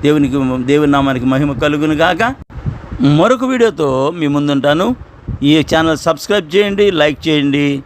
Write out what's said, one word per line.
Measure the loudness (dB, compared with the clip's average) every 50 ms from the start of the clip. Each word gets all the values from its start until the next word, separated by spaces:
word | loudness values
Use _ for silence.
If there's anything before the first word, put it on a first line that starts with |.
| 2
దేవునికి, | 2 2 4 2 2 2 0 0 -2 -2 -2 -2
దేవుని | 0 2 2 2 2 2
నామానికి | 2 2 0 0 0 0
మహిమ | 0 0 2 0 -2 -2
కలుగును | -2 -2 -2 0 0 -2 -2 0
గాక. | 2 2 0 2 0 -2 -4 -4 -6 -14 _ -16 -10 -8 -8 -8 -8 -12 -14 -6 0 2
మరొక | 2 4 4 4 2 2 0 0
వీడియోతో | -2 0 2 2 0 0 0 -2 0 0 0 0 -2 -2
మీ | -2 -2
ముందుంటాను. | -2 0 0 0 0 -2 0 2 2 0 2 0 -2 -2 -6 -8 -20 -20 -20 -12 -10 -8 -2 0
ఈ | 2 2 2
ఛానల్ | 2 2 0 0 0 0 -2 -2
సబ్స్క్రైబ్ | 0 -2 -2 -2 -2 -2 -2 -2 -2 0 0
చేయండి, | 0 0 0 0 2 2 2
లైక్ | 2 2 0 0 0 -2 -2 0
చేయండి | 0 0 0 0 0 0 0 0 -2 -4 -8